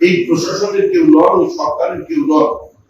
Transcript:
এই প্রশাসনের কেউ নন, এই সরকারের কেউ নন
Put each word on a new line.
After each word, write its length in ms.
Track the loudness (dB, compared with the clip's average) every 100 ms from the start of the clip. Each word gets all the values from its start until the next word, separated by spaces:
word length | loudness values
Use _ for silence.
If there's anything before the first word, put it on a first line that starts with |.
এই 260 | 0 0 0
প্রশাসনের 640 | -2 -2 -4 -4 -2 0
কেউ 140 | 2
নন, 400 | 4 4 4 2
এই 120 | 0 -4
সরকারের 480 | -6 -4 -6 -6
কেউ 120 | -6 -4
নন 500 | 0 0 0 -4 -12 _